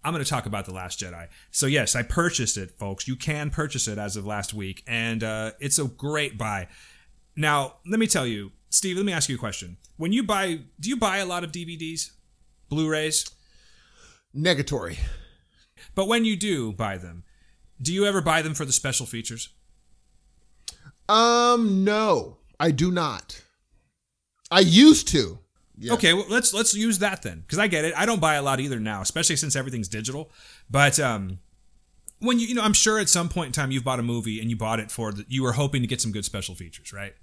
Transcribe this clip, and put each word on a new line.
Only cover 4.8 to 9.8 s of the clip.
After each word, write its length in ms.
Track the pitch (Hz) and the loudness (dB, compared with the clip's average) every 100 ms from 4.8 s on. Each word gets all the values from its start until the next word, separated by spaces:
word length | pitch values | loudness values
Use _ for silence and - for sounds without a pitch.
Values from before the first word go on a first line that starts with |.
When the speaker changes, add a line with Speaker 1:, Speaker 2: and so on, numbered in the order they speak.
| - | -6
Speaker 1:
and, 360 | 117 113 113 | -4 -2 -4
uh, 280 | 110 110 110 - | -4 -4 -8 -8
it's 180 | 143 139 | -2 0
a 60 | |
great 540 | 139 - 143 151 139 107 | -2 -6 -4 -2 -4 -4
buy. 280 | 110 101 90 - - - _ - _ - | -4 -4 -8 -16 -20 -20 _ -20 _ -4
Now, 380 | 151 147 131 - 170 | 0 0 -2 -10 -4
let 140 | 220 | 0
me 60 | 220 | 2
tell 200 | 180 127 | 2 0
you, 260 | 107 98 _ _ | -4 -8 _ _
Steve, 260 | - 190 180 | -2 0 -2
let 80 | |
me 80 | 202 | -2
ask 160 | 170 131 | 0 -2
you 60 | |
a 40 | 123 | -4
question. 380 | 113 - 87 87 | -6 -8 -12 -16